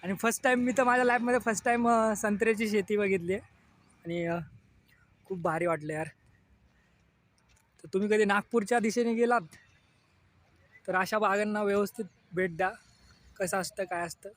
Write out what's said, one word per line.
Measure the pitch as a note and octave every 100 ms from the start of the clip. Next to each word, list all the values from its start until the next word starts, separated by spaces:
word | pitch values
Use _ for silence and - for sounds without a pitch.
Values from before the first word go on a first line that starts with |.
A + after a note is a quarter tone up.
आणि | F3
फर्स्ट | F#3+ A3+ A3+
टाइम, | C4 B3+
मी | B3 B3+
तर |
माझ्या | B3+ B3 B3
लाईफमध्ये | A#3+ A#3+ A#3+
फर्स्ट | A#3 G#3 -
टाइम, | A#3+ A#3
अ, | A#3 A3 G#3
संत्र्याची | G#3+ G#3 A3 G#3+ A3
शेती | G#3 F#3 G#3
बघितली | G3+ F#3+ E3+
आहे | G3 - _ _ _ _ _ E3
आणि, | E3+ E3+
अ, | E3+ D#3 - _ _ _ _ _ _ _
खूप | F#3+
भारी | E3+ D#3+ F3
वाटलं | D#3+ D3+
यार. | D#3 D#3 - _ _ _ _ _ _ _ _ _ _ _ _ _ _ _ _
तर | D#3
तुम्ही | F#3+ G#3
कधी | G#3+ G#3
नागपूरच्या | G3+ - A#3 G3+ A#3+
दिशेने | A3 A3+ A#3
गेलात | A3+ A#3 A#3+ E3 - _ _ _ _ _ _ _ _ _ _ _ - -
तर | F3+
अशा | F#3 G#3+
बागांना | G#3+ G3 G#3 G#3
व्यवस्थित | G#3 G3+ G3 - G3+ _ _
भेट | E3+ F#3 E3
द्या. | F#3 A3 _ _ _ - - -
कसं | F#3 G3
असतं, | F3 -
काय | F#3+ F3
असतं | E3+ - G3+